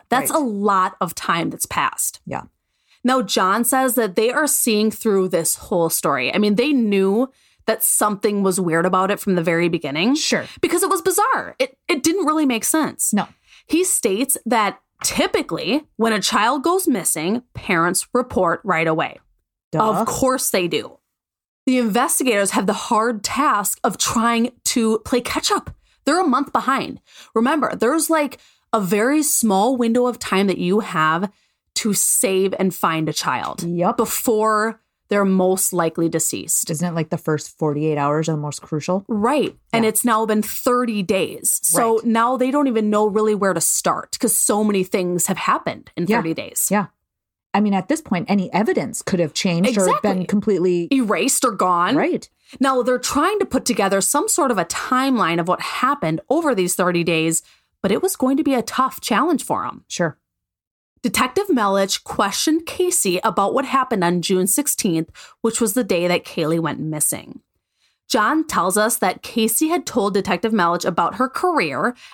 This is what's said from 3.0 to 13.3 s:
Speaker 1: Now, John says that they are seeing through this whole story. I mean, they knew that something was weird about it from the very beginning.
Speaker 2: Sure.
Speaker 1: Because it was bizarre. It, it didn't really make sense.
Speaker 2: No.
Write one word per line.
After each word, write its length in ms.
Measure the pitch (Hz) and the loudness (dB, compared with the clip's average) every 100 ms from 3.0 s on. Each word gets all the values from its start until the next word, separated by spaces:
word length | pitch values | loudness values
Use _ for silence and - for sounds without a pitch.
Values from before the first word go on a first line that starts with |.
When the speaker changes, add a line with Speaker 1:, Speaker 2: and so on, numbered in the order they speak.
Speaker 1:
Now, 200 | 247 262 | 0 0
John 420 | 196 226 185 214 | 0 0 2 2
says 300 | 233 262 262 240 | 2 2 2 0
that 180 | 214 | 0
they 160 | 180 226 | 2 0
are 160 | 269 294 | 2 0
seeing 440 | - 240 208 214 | 0 2 2 2
through 380 | 214 226 196 185 | 0 0 2 2
this 260 | 175 160 - | 0 -2 -4
whole 340 | - 180 165 | -2 0 0
story. 420 | - 160 135 123 | 0 0 0 0
I 60 | 196 | 2
mean, 160 | 208 | 2
they 180 | 208 294 | 2 2
knew 580 | 269 214 196 196 214 262 _ _ _ - | 2 2 2 2 2 -2 _ _ _ -4
that 160 | 226 | -2
something 600 | - - 214 202 214 202 | 0 0 0 0 0 2
was 180 | 190 185 | 2 0
weird 240 | 170 165 180 | 0 2 2
about 240 | 185 190 | 2 2
it 80 | 202 | 0
from 160 | 202 | 0
the 80 | 180 | 0
very 260 | 170 165 170 | 2 2 2
beginning. 460 | 165 143 151 214 | 0 -4 0 0
Speaker 2:
Sure. 300 | 302 - 180 110 - | 0 0 -2 -4 -4
Speaker 1:
Because 220 | 339 339 | -2 0
it 80 | 370 | 0
was 120 | 370 | 0
bizarre. 540 | 370 359 466 - - - | 0 2 2 0 -4 -4
It, 180 | - - - | -6 -4 -4
it 140 | 302 | -2
didn't 240 | 320 381 294 | 0 0 0
really 200 | 311 277 | 2 2
make 180 | 220 | 0
sense. 480 | - - 180 - - | 0 0 -2 -2 -2
Speaker 2:
No. 140 | 202 165 | -2 -2